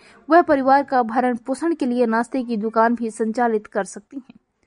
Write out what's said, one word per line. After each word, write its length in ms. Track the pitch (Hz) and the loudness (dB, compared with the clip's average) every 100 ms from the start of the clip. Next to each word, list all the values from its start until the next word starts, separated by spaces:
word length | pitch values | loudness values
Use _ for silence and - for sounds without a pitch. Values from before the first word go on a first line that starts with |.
| _ - - | _ -12 2
वह 140 | 330 | 4
परिवार 400 | 349 277 262 277 | 4 2 4 2
का 200 | 277 254 | 2 0
भरण 340 | 226 240 247 233 | 0 0 -2 -2
पोषण 380 | - 269 330 | -6 -4 -4
के 120 | 320 262 | -2 -2
लिए 200 | 247 233 | 0 0
नाश्ते 360 | 226 240 262 | 0 -2 -4
की 140 | 240 226 | -4 -4
दुकान 380 | 220 226 233 | -2 2 2
भी 160 | 233 226 | 0 -4
संचालित 560 | 214 220 220 240 220 214 | -4 -4 -2 -2 -2 -4
कर 180 | 208 | -8
सकती 320 | 190 208 - 277 | -8 -10 -18 -20
हैं। 220 | - - _ _ | -20 -20 _ _